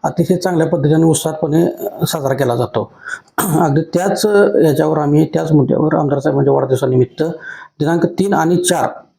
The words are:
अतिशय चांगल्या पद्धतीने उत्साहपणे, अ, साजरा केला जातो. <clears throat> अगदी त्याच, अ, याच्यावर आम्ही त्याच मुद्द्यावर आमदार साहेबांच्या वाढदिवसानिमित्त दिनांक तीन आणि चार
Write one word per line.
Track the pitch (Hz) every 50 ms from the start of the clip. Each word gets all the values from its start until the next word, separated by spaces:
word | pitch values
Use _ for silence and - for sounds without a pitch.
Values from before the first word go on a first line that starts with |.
अतिशय | - - - - 165 - 185
चांगल्या | 175 - 185 180 160 160
पद्धतीने | 151 175 156 139 147 156 160 165
उत्साहपणे, | 165 156 156 - 160 156 - - 151 147 165 170
अ, | 185 - - - - - - -
साजरा | - - 160 135 131 135
केला | 139 139 123 120
जातो. | 123 123 - - 113 104 - - - - - - - _ _ _ -
<clears throat> |
अगदी | - 196 151 160 175 151 139 156
त्याच, | 160 160 - 175 180 202 190 - -
अ, | 214 208 202 202 202 - -
याच्यावर | 156 156 139 147 156 156 156 151
आम्ही | 147 143 147 151 160 151 -
त्याच | 160 160 156
मुद्द्यावर | 156 147 147 147 - - 151 151 -
आमदार | 165 151 139 143 139
साहेबांच्या | 135 151 139 139 135 139 139
वाढदिवसानिमित्त | 139 135 131 131 123 143 131 127 127 123 123 - - 156 165 170 - - - - - - - _ _
दिनांक | 151 151 165 170 165
तीन | 170 175 - 190 202 202
आणि | - 160 165 180
चार | 175 180 - 175 156 110 - - - - _ _